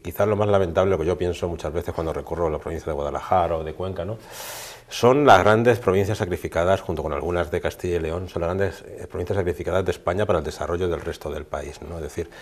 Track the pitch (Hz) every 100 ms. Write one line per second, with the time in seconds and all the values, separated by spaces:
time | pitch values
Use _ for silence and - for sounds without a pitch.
0 | 87 - 101 104 104 98 90 92 95 87
1 | 78 87 90 85 90 82 78 80 76 85
2 | 80 73 76 80 82 76 80 80 80 73
3 | 73 69 - 92 85 82 78 76 92 85
4 | 82 113 - - - - - - - -
5 | 123 139 139 92 98 110 120 113 - 95
6 | 98 107 90 85 - 82 87 95 - 78
7 | 76 71 78 87 85 87 82 - 90 87
8 | 80 87 90 - 85 95 98 - - -
9 | - 87 87 98 87 82 85 92 92 -
10 | - 92 101 87 76 - 80 87 92 78
11 | 82 78 76 73 73 71 71 - - 85
12 | 73 - 82 -